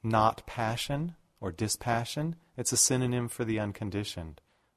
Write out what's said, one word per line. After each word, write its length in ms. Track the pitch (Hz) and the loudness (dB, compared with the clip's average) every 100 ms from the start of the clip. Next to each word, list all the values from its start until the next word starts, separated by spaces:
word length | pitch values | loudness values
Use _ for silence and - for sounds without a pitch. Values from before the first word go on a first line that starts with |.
not 420 | 113 110 110 - - | 2 6 6 4 -4
passion 680 | - 110 117 - 143 170 170 _ _ | -4 -2 -2 -2 -2 -4 -8 _ _
or 120 | 98 | -8
dispassion. 840 | 82 107 - - 117 117 - 160 165 _ - | -2 -2 -2 0 0 0 -2 -4 -4 _ -6
It's 140 | 123 | 0
a 60 | 120 | 2
synonym 500 | - 127 127 123 120 | 4 4 2 0 -2
for 180 | - 117 | -2 0
the 140 | 110 | 0
unconditioned, 800 | 104 98 101 101 104 - 80 76 _ _ _ | 0 -4 -4 -2 -4 -6 -10 -12 _ _ _